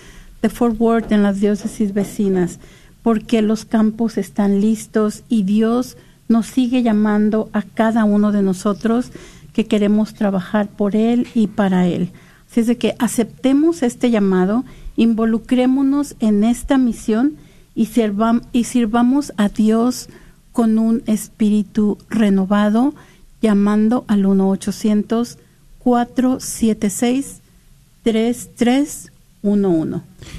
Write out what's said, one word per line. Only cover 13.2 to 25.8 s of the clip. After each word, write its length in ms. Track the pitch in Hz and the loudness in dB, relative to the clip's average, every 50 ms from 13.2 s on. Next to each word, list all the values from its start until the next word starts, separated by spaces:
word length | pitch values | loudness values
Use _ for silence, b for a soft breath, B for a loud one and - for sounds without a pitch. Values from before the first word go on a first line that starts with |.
| 220 - - - - 262 269 285 302 339 330 330 254 | -2 -4 -4 -4 0 2 2 4 2 2 0 0 -2
este 280 | 240 240 - - 247 | -4 -2 0 0 0
llamado, 540 | 233 208 202 190 190 185 180 190 208 247 - B B B B B B | 2 2 2 2 2 2 2 2 0 -2 -4 B B B B B B
involucrémonos 1160 | B 226 233 226 208 226 220 226 220 - - 254 247 254 262 262 277 277 269 277 285 285 - - - | B 2 2 2 2 0 0 0 -2 -2 -2 0 0 2 2 2 2 2 0 0 0 -2 -4 -6 -4
en 240 | 233 220 208 202 208 | 0 0 2 2 2
esta 340 | 233 240 - - - 285 262 | 0 0 -2 -2 0 0 2
misión 580 | 254 240 214 - - - 214 226 262 302 302 B B B B B B B B | 2 0 -2 -4 -4 -2 0 0 0 0 -2 B B B B B B B B
y 120 | - 226 | -4 -4
sirvam-, 560 | 214 - 240 220 208 202 196 226 233 233 240 - - - | -2 0 0 0 0 0 0 0 2 0 0 -2 -2 -2
y 120 | 240 226 | -2 -2
sirvamos 680 | - - 247 233 214 233 240 240 247 262 294 285 - - | 0 0 0 0 0 0 2 2 2 2 0 -2 -4 -2
a 120 | - 208 202 | -2 -2 0
Dios 600 | - - 214 220 220 226 233 254 247 - - - B B B B B B B _ - | 0 0 2 2 2 2 2 0 -2 -4 -8 -18 B B B B B B B _ -2
con 260 | - 233 220 220 220 | 0 0 2 2 2
un 240 | 226 226 226 - - | 2 2 0 0 -2
espíritu 920 | - 214 - - - - - 220 208 208 214 202 - - 220 208 208 196 - - - | -2 -2 -4 -4 -6 -6 -2 0 2 2 0 -2 -2 -2 -2 0 0 -2 -4 -6 -4
renovado, 840 | - 220 220 208 196 196 190 185 208 208 208 208 208 226 254 294 311 B B B B B B B B - - | -2 0 2 2 2 2 2 0 0 0 2 2 2 2 0 0 -2 B B B B B B B B -4 0
llamando 600 | 220 202 202 202 208 208 214 214 220 247 - - - | 0 2 2 2 2 2 2 2 2 0 0 0 0
al 160 | 214 202 196 | 0 2 2
uno 240 | 196 196 190 190 190 | 2 2 2 2 2
ochocientos, 880 | 190 185 - 208 190 - - 214 214 208 202 - 226 233 240 233 - - b b b b b b b | 0 -2 -4 -6 -6 -4 -2 0 0 0 0 0 -2 -2 -2 -4 -8 -14 b b b b b b b
cuatro 600 | - | -4